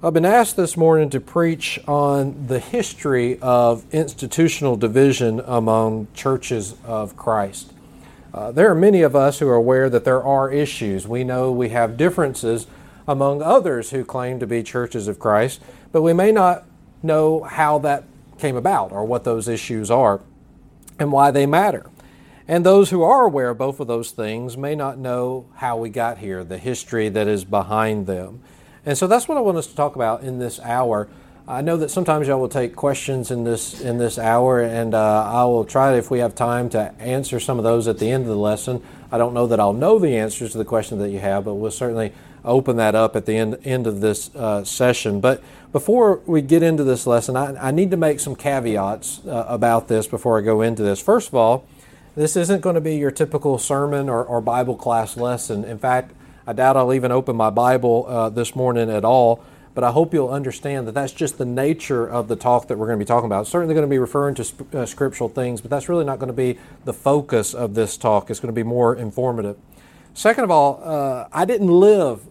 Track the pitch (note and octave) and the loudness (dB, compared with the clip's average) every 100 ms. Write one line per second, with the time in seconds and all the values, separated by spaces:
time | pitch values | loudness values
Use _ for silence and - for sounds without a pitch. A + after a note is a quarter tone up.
0 | E3+ D#3+ E3+ A3+ A#3 - E3+ F3 E3 D#3+ | 2 2 4 4 4 0 -2 2 4 4
1 | D3+ C3 - E3+ E3+ D#3+ - - - D3 | 2 -2 -4 0 0 0 -6 -8 -2 0
2 | C#3+ C#3 C#3 C#3 C3+ B2+ - A#3+ - - | 2 2 -2 -6 -6 -6 -4 -4 -4 -6
3 | D3 B2+ A#2+ B2 C3 B2 A#2+ A#2 - D#3 | -2 0 0 -2 2 4 4 2 -2 -2
4 | D#3 - B2+ - E3 - C#3+ A#2 A2+ A2+ | -2 -6 -8 0 0 2 -2 0 0 4
5 | C#3 B2+ A#2+ A2 - B2 A2+ A2 A2+ A2 | 4 4 0 -2 -2 -2 2 2 2 -2
6 | G2+ - - C3 - A#2+ G2 A#2 A#2 A2+ | -8 -6 -2 -2 -2 -6 -6 -12 -10 -8
7 | G#2 - - A2 G2 - - - - - | -8 -8 -2 -2 -2 -8 -18 -20 -20 -20
8 | - - - - G#2+ B2 G#3 E3 F#3+ G3 | -20 -20 -18 -12 -8 2 4 6 6 6
9 | D#3 C#3 C#3 C#3 C#3+ A#2+ A#2 C3 C3 A#2+ | 6 6 2 2 2 4 4 4 4 2
10 | B2 B2+ B2+ C#3 C3+ C#3+ D3 - A2 F#2+ | 2 0 2 0 0 0 -2 -4 -4 -4
11 | F#2 A#2+ B2+ B2+ C3 B2 B2 A#2 A#2 A#2+ | -4 -6 -4 -2 -2 0 -2 0 -2 2
12 | D#3+ F3+ D3+ B2 A#2 A#2 - - - - | 0 2 -2 -2 -2 -4 -6 -20 -20 -18
13 | - C#3 C#3 C#3+ D#3 - F3 B2 A2+ C3+ | -6 0 0 0 4 4 4 -4 -4 -8
14 | A#2+ C3 B2 B2+ A#2 A#2 A2 B2 A#2+ A#2+ | -6 -6 -6 -6 -4 -4 -4 -6 -4 -6
15 | G2+ G2+ A#2 G#2 A#2+ - - - - E3 | -6 -4 2 4 2 -4 -18 -20 -2 0
16 | D#3+ E3+ G3 A3 F#3 F3 - - - - | 2 4 4 4 4 2 -6 -20 -20 -10
17 | D#3+ D#3 D#3 D#3+ - - D3+ D3+ D3 C#3+ | 0 2 2 0 -4 0 2 2 0 -2
18 | - - - - D3+ B2+ B2+ F#3 F#2 F#2+ | -4 -20 -20 -8 -4 -2 0 0 -2 -6
19 | A2 A#2+ B2 A2+ A2 A2+ - A#2 G#2 A#2+ | -4 -4 -2 -4 -4 -6 -6 -6 0 4
20 | B2 G2 - - - - - - - - | 4 2 -4 -20 -20 -20 -20 -20 -20 -6
21 | D3 C#3 C#3+ C#3+ C#3 D#3 G3+ C3+ - - | 0 4 4 4 2 2 2 -2 -8 -20
22 | - - - - - F3 F3 G3 G3 F#3 | -20 -20 -20 -20 -4 0 6 6 6 4
23 | E3 C4+ A#3+ C#3+ B2 A#2 C3 C3+ C3 A#2 | 4 6 4 2 -2 -2 -4 -4 -4 -4
24 | A#2 - G#2+ A2 B2 A#2+ C#3 D3+ C#3 C3 | -4 -6 -6 -6 -8 -8 -6 -4 -6 -8
25 | C3 B2 B2 C3 B2+ - B2+ A#2 A2+ G#2+ | -6 -4 -4 -6 -12 -8 -6 -4 -6 -4
26 | A2+ F#2+ G#2 F#2 F2 F#2 B2 B2 - A#2+ | -4 -4 -10 -10 -8 -10 -8 -8 -6 -2
27 | G#2+ G#2 G#2+ G#2 F#2+ G2+ F#2 G#2+ A2 G#2+ | 0 0 0 -2 0 -2 0 0 0 -2
28 | G2 F#2 F#2 A#2 - - - - - C#3+ | -4 -6 -8 -16 -20 -20 -20 -16 -6 -2
29 | F#3 A3+ A3+ D4+ A3 E3+ D3+ - D3 C#3 | 2 2 2 -2 0 -2 -4 -4 -4 0
30 | A#2 A#2 C3+ B2+ B2 - A#2 A#2+ B2+ G#2+ | -2 -2 -6 -6 -8 -8 -6 -2 0 -2
31 | G#2 - - - - B2+ D3 E3+ D#3 - | -4 -12 -20 -20 -10 -6 -2 -2 -2 -4
32 | F3 D3+ C#3 C3+ B2+ C#3 B2 - C#3+ C3 | 0 0 2 0 0 -2 -4 -2 -2 -2
33 | - C3 A#2+ B2 A#2 A2+ - - C3 A#2+ | -4 -6 -4 -4 -2 -4 -6 -10 -6 -2
34 | A#2+ A2+ A2+ A#2 B2+ B2 A#2 A#2 A#2 A2 | -2 -2 0 2 4 2 0 -2 -2 0
35 | G#2+ G#2+ G#2 A#2 B2 A#2+ G#2 C3+ C3+ B2+ | 2 2 2 2 2 2 0 2 2 2
36 | A2+ B2+ A#2+ - A#2+ A#2+ B2 A2 G#2 - | 0 -2 -2 -2 -2 -2 -2 -2 -4 -6
37 | A2 C3 C3+ B2 - B2 A2+ A#2 A2+ G2 | -6 -6 -4 -6 -4 -2 0 0 0 -2
38 | G#2+ C3 A#2+ G#2+ G#2 G#2+ - B2 - - | -2 -2 -2 -2 -2 -2 -4 -8 -10 -20
39 | - A#2 A#2 A#2+ A#2+ A2+ G#2 G#2 D#3+ A3 | -8 -2 0 0 0 2 2 2 4 4
40 | F3 A#2 A2 - A#2 A2 G#2+ A#2 G#2 G#2+ | 4 0 -2 -4 -8 -6 -2 -2 -2 -6
41 | G2+ G2 G2 G2 G2+ G2+ G#2+ G2 B2+ A2+ | -6 -4 -2 -2 -4 -6 -6 -4 -6 -4
42 | A2 - - - - B2+ C3 A#2 A2 G#2+ | -6 -8 -20 -14 0 0 2 0 2 4
43 | A2 A2+ G2+ A2 A2 A2 - B2+ A#2 G2+ | 2 0 -2 -2 -2 -4 -4 -4 -2 -2
44 | G#2+ G2+ - D3 A2+ G#2 G2 - B2 B2 | -2 -2 -8 -8 -4 -4 -6 0 0 2
45 | A3 G3+ C3 C3 - - - D3 - A#3+ | -2 0 0 0 -6 -20 -6 -6 0 4
46 | A3 F#3+ - D#3+ C#3 E3 E3 D#3 C3+ B2+ | 4 2 0 -2 4 4 4 2 0 0
47 | - A#2+ A#2 C3 C#3 C#3 C3 D3 F#3+ F3+ | 2 0 0 -4 -4 -6 -4 0 0 2
48 | D#3+ C#3+ - C3 C#3+ C#3 A#2 G#2 G2 G#2+ | 0 0 -4 -6 -4 -2 -2 -2 -2 -4
49 | - - - B2 A2+ A#2+ A#2 A#2 - A2 | -8 -12 -8 -6 -4 -2 2 2 2 -2
50 | A2 A2+ B2 A2+ G#2+ A2 A2+ A2+ G#2 G2 | -2 -4 0 0 2 2 2 0 -2 -2
51 | - A#3 - C3 A2+ B2+ - - - - | 2 0 2 2 4 2 -2 -20 -20 -20
52 | - - D3+ F#3 E3+ G3 F#3 E3+ D#3 D#3 | -18 -4 -2 0 0 0 0 0 -2 -2
53 | C#3+ C3+ D3+ D3+ D3 B2+ - C#3 D3 C#3+ | -2 -2 -2 -2 -2 -2 -2 -2 0 -2
54 | C#3 A#2 B2 A#2+ A2 A#2+ B2+ A#2 - A#2 | -2 -2 -2 -2 -2 -2 -2 -4 -2 -2
55 | A2 - A#2+ A#2+ - G#2 G#2+ A2+ C3 B2+ | -2 -4 -4 -4 -6 -6 -6 -6 -2 -2
56 | B2+ - - - - A2 B2+ C3+ B2+ C3 | -2 -16 -20 -20 -12 0 2 4 2 2
57 | B2 B2 B2+ A2+ A2 G#2+ B2 B2+ B2 A#2 | 2 0 0 0 0 2 2 4 4 2
58 | B2 A#2+ A2+ A2 A#2 C3 B2+ A#2+ A2+ G#2+ | 0 -2 -2 -2 -6 -2 -2 0 0 0
59 | A2 B2+ A#2+ A#2 - - - - B2 B2 | 4 4 4 2 -4 -20 -12 -2 0 2
60 | D#3+ E3 B2+ C3+ C3+ A#2+ D3 C#3 A#2 A2+ | 2 0 0 -2 -6 -8 -6 -6 -4 -4
61 | C#3+ - D3 - B2+ B2 C#3 D#3+ - B2+ | -6 -4 -6 -4 -6 -2 0 -2 -2 -2
62 | A#2 A#2+ A2 A2 G#2+ B2 - A2 A2 A2+ | -2 -4 -4 -2 2 2 0 -6 -2 -2
63 | G#2 A#2+ A#2 G2+ G#2+ F3 E3 D#3 D3 C3+ | 0 0 2 -2 -2 -2 0 0 2 0
64 | B2 C#3+ C#3+ C3+ A#2+ - C3+ D3 A#2 - | 0 -2 -2 -4 -10 -12 -10 -8 -8 -4
65 | C#3 - A#2 - B2 A#2+ A2+ - - F3 | -4 -2 -6 -4 -6 -6 -6 -6 -2 -2
66 | D3 C3 C3 A#2+ B2+ A#2+ - - - - | -2 -4 -6 -4 -2 -4 -12 -16 -10 -4
67 | - C#3+ C#3+ A#2+ G#2 - A#2 G#2 G#2+ - | 2 2 2 0 0 -4 -6 -2 -2 0
68 | A#2 G#2 - G#2+ A#2+ A#2 A2+ A#2+ A#2 A#2+ | 2 2 0 -8 -6 -4 -4 0 2 0
69 | A2+ G#2 B2+ A#2 G#2 G2+ _ - - - | -6 -4 -4 -2 -6 -8 _ -20 -20 -20
70 | - - G#3+ A#3 A3+ D#3+ C#3+ - E3 D#3 | -20 -2 0 4 4 6 4 2 -6 -4
71 | C#3 B2+ - - F#3 A#3 G3 F3 G3+ G#3 | -2 -4 -6 -2 0 2 6 8 8 6
72 | D#3 A2 - | 4 -2 -10